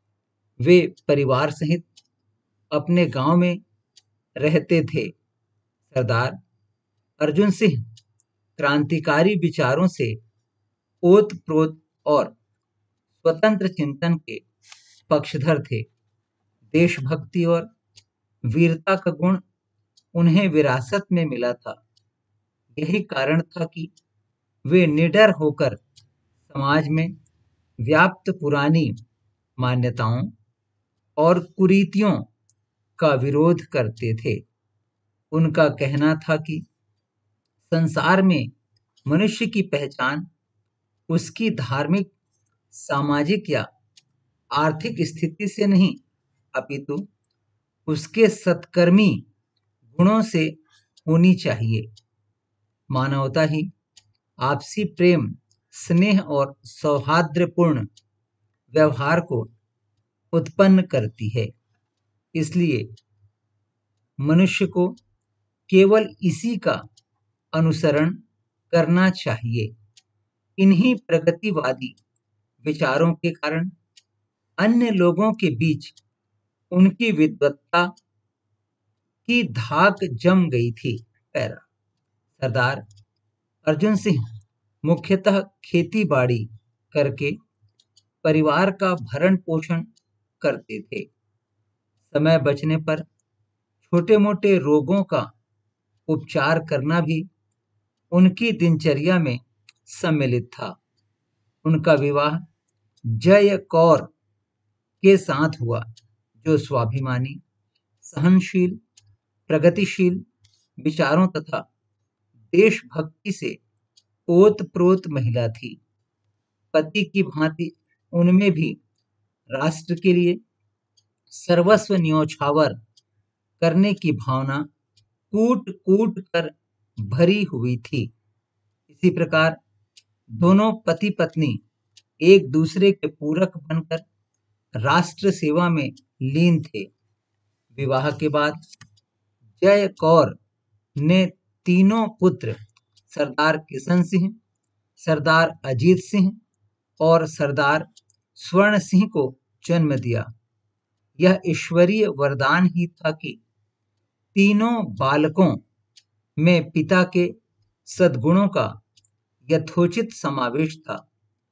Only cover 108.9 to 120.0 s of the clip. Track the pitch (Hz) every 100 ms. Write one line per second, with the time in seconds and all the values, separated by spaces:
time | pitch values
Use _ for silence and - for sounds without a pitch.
108.9 | _ _ _ _ _ - 156 170 185 190
109.9 | - 180 180 - _ _ _ _ - 156
110.9 | 160 139 160 185 156 - - - _ _
111.9 | _ _ _ _ _ _ 175 214 - -
112.9 | 151 156 - 202 - 120 110 _ _ _
113.9 | _ _ _ - 175 208 208 175 175 180
114.9 | 190 175 143 117 120 113 113 117 - _
115.9 | _ _ _ _ _ _ _ _ 156 156
116.9 | 208 170 196 139 156 156 160 160 - _
117.9 | _ _ 170 175 185 202 160 131 98 _
118.9 | _ _ _ _ _ - 131 156 156 -
119.9 | 170